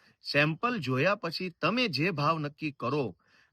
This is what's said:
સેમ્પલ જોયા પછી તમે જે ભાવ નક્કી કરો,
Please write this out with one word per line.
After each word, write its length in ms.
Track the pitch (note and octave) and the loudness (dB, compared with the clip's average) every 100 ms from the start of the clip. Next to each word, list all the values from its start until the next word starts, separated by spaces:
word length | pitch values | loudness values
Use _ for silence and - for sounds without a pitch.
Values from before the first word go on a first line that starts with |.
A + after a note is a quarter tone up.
| _ _ - | _ _ -2
સેમ્પલ 460 | C#3+ D3+ D#3+ A#3+ A#3+ | 2 2 2 -2 -2
જોયા 380 | C3 B2+ E3+ G3+ | 0 2 2 2
પછી 340 | E3+ D3+ F#3 | -4 -6 -8
તમે 380 | - D#3+ A#3 A#3+ | -2 0 2 0
જે 240 | B2+ E3+ | 0 -2
ભાવ 280 | D3+ D3 E3 | 0 0 0
નક્કી 320 | D3 - D#3 | -2 -6 -8
કરો, 440 | C#3 A#2+ D3 A#2 E2+ _ _ _ | -4 -2 0 -2 -6 _ _ _